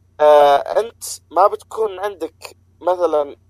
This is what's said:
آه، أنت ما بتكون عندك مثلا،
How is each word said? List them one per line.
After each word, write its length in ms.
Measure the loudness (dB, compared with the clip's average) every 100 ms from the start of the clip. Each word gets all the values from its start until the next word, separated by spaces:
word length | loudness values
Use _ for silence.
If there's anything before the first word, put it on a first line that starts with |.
| _ 0
آه، 360 | 4 6 6 2
أنت 480 | 0 -4 -4 -8 -16 -16 _
ما 160 | 0 0
بتكون 520 | 0 -12 -8 -8 -6
عندك 560 | -12 -10 -14 _ -20 _ _ _
مثلا، 540 | -4 -2 0 -2 -4 -10